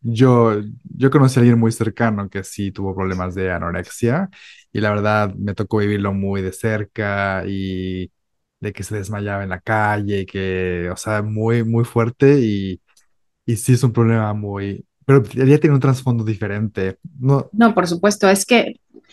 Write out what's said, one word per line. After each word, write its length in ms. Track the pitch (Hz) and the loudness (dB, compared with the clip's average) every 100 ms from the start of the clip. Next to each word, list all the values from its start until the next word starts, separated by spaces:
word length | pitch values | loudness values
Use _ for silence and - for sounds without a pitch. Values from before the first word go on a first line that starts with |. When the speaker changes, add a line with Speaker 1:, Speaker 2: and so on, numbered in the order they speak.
Speaker 1:
Yo, 520 | 117 113 127 123 117 107 104 - | -4 4 6 6 4 2 -4 -14
yo 260 | - - 131 | -18 0 2
conocí 280 | 147 131 127 | 4 4 6
a 40 | |
alguien 160 | 120 117 | 6 6
muy 120 | 113 | 2
cercano 580 | 113 110 - 117 104 98 | 0 -6 -2 -2 -2 -6
que 140 | 98 | -10
sí 280 | 95 - 98 | -12 -8 -8
tuvo 220 | 92 98 | -6 -8
problemas 400 | 95 95 92 90 | -4 -4 -4 -4
de 180 | 92 92 | -4 -4
anorexia 760 | 90 87 90 92 - 117 139 190 _ - - _ | -4 -4 -6 -8 -6 -2 -2 -4 _ -20 -20 _
y 80 | - | -4
la 100 | 104 | -2
verdad 440 | 104 104 107 104 95 | -2 0 0 -2 -4
me 180 | 101 | -8
tocó 240 | 95 104 107 | -6 -4 -2
vivirlo 340 | 104 104 101 | 0 -2 -2
muy 280 | 98 98 98 | -2 -4 -4
de 100 | 92 | -6
cerca 920 | - 117 107 104 - 104 101 98 95 92 | -6 -4 -4 -6 -6 -4 -2 -2 -4 -6
y 680 | 98 95 92 92 92 90 _ _ _ _ _ | -6 -6 -6 -6 -6 -10 _ _ _ _ _
de 120 | 104 | -10
que 100 | - | -10
se 120 | 98 107 | -8 -8
desmayaba 480 | 95 104 101 101 | -8 -6 -4 -6
en 60 | 98 | -6
la 100 | 90 | -8
calle, 680 | - 107 107 104 101 101 95 | -2 0 0 -2 -2 -4 -4
que, 640 | 98 95 92 92 90 87 | -6 -4 -2 -2 -2 -4
o 40 | 92 | -6
sea, 260 | - 107 | -4 -4
muy, 420 | 107 107 110 120 | -4 -2 0 0
muy 200 | 113 113 117 | 0 0 0
fuerte 540 | 117 117 - 139 143 | 0 0 4 4 4
y, 400 | 113 101 95 90 _ _ _ _ _ _ - | 2 -2 -4 -8 _ _ _ _ _ _ -6
y 100 | 113 | -4
sí 180 | - | 2
es 100 | 123 | 2
un 80 | 127 | 2
problema 420 | 117 113 113 107 | 2 2 2 0
muy, 520 | 104 104 101 98 98 - _ - | -4 -6 -6 -6 -8 -12 _ 4
pero 160 | 135 - | 4 4
ella 260 | 117 131 147 | 0 4 6
tiene 140 | 160 139 | 6 4
un 40 | |
trasfondo 420 | 135 131 131 117 | 2 0 0 -2
diferente. 720 | 110 107 104 104 107 104 95 92 - - | -2 -4 -4 -4 -4 -4 -4 -6 -18 -6
No 300 | 127 139 - | 0 0 0
Speaker 2:
No, 220 | 208 233 | 2 2
por 120 | - 180 | 4 -2
supuesto, 400 | 170 196 202 196 | 0 0 2 2
es 160 | 202 - | 2 4
que 340 | 240 - - _ - _ | 2 2 -6 _ -20 _